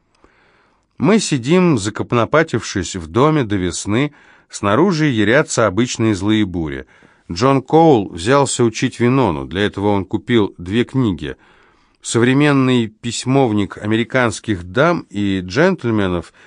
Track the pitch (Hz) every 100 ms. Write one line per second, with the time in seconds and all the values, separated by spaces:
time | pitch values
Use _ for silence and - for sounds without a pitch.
0 | _ _ _ _ _ _ _ _ _ -
1 | 127 214 - 143 117 180 180 135 98 101
2 | 101 120 110 147 160 120 - 104 85 92
3 | 80 87 147 156 117 101 90 80 - 104
4 | 143 - - _ _ - 104 107 190 160
5 | 151 117 104 127 147 - 110 92 123 -
6 | 113 101 98 110 104 87 78 67 65 _
7 | _ _ - 85 127 139 131 156 165 127
8 | 95 82 92 139 135 - 117 110 131 -
9 | 120 135 123 73 67 90 104 90 101 101
10 | 90 107 - 120 101 - 87 110 117 131
11 | 120 85 71 65 _ _ _ _ _ _
12 | - 117 120 131 147 139 131 127 113 107
13 | 120 110 123 135 131 104 98 - 104 110
14 | 117 131 120 104 - 98 87 95 160 175
15 | - 98 101 95 92 95 170 190 120 110
16 | 98 90 82 _